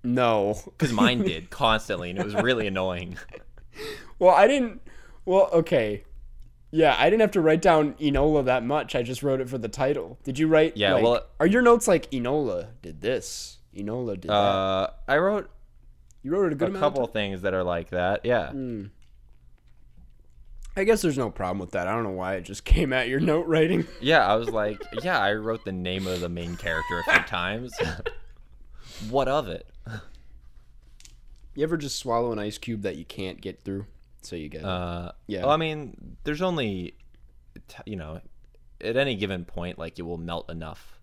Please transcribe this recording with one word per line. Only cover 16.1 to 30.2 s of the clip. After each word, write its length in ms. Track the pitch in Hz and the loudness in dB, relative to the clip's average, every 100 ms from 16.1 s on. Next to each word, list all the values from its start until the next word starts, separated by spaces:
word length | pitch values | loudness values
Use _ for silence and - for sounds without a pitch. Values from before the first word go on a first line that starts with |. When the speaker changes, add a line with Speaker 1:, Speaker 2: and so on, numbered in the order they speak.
| - | -14
Speaker 1:
You 100 | 135 | -4
wrote 160 | 180 185 | 0 0
it 40 | |
a 40 | 143 | 0
good 120 | 110 | -2
Speaker 2:
a 40 | |
Speaker 1:
amount 100 | 101 | 0
Speaker 2:
couple 200 | 147 139 | 0 0
Speaker 1:
of 60 | 120 | -2
Speaker 2:
of 40 | |
things 280 | 110 101 95 | -2 -4 -2
that 100 | 95 | -2
are 100 | 92 | 0
like 260 | 90 85 87 | 0 -2 -4
that, 340 | 90 90 104 113 | -2 0 0 0
yeah. 260 | 120 80 | 0 -2
Speaker 1:
Hmm. 360 | 139 127 113 104 - - - - - - - _ - - - - - - - - - - - | -8 -8 -8 -12 -18 -20 -20 -20 -20 -20 -20 _ -20 -20 -20 -20 -20 -20 -20 -18 -16 -8 0
I 80 | |
guess 180 | 196 220 | 2 4
there's 160 | 175 135 | 2 0
no 120 | 113 | -2
problem 300 | - 92 95 | -2 -2 -2
with 120 | 87 | -2
that. 160 | 95 87 | -2 0
I 60 | |
don't 100 | 113 | -2
know 60 | 110 | -2
why 240 | 92 92 95 | -4 -4 -4
it 60 | |
just 220 | 87 101 - | -6 -12 4
<laughs> 100 | 160 | 4
came 180 | 147 | 6
at 140 | 127 120 | 0 0
your 100 | 135 | 0
note 260 | 160 156 170 | 2 2 2
writing. 400 | 160 165 170 170 - | 4 4 2 -2 -4
Speaker 2:
Yeah, 240 | 131 156 98 | 4 6 6
I 80 | 110 | 4
was 140 | 117 | 2
like, 320 | 110 104 104 - | -2 -2 -4 -10
Speaker 1:
<laughs> 120 | 113 | -6
Speaker 2:
yeah, 160 | 170 156 | -2 2
I 140 | 101 | 2
wrote 320 | 107 107 113 101 | 0 -2 -4 -4
the 60 | |
name 360 | 92 90 92 95 | -6 -4 -4 -4
of 120 | 90 | -4
the 100 | 87 | -4
main 260 | 85 85 85 | -6 -6 -6
character 420 | 87 82 87 87 | -4 -4 -2 -4
a 40 | - | 2
few 120 | - | 2
times. 500 | - 92 90 110 123 - | 2 -4 -4 -6 -10 -6
<laughs> 60 | 480 - - - - - - - - - - - 110 | -6 -6 -10 -10 -14 -18 -20 -20 -20 -18 -18 -14 -4
What 200 | 131 127 | -2 0
of 180 | 143 110 | -2 -2
it? 180 | 82 - - - 110 - - | -10 -12 -18 -14 -14 -14 -20